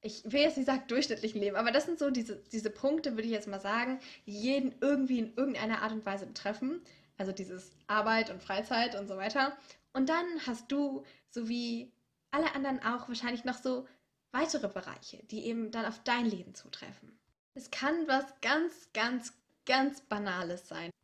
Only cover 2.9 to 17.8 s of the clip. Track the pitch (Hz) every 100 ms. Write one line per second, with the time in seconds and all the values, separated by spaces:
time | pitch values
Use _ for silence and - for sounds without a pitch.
2.9 | 311 302 226 226 220 208 196 196 220 247
3.9 | 262 - - - 208 226 277 262 - 277
4.9 | 285 262 254 220 - 277 226 220 226 220
5.9 | 220 214 196 190 - 202 214 254 339 -
6.9 | - _ _ 190 190 185 180 - - -
7.9 | 214 214 226 220 185 - 196 220 233 240
8.9 | 208 202 190 202 277 269 277 - - _
9.9 | 262 262 320 349 330 262 226 - 277 285
10.9 | 269 - - _ - 226 240 240 233 254
11.9 | _ _ _ _ 285 311 285 269 262 220
12.9 | 240 - 233 240 240 254 240 262 254 262
13.9 | - _ _ _ 247 320 311 202 190 180
14.9 | - - - - 214 - 233 220 226 220
15.9 | 220 - 240 233 190 175 - - - -
16.9 | - - - _ _ _ - 254 -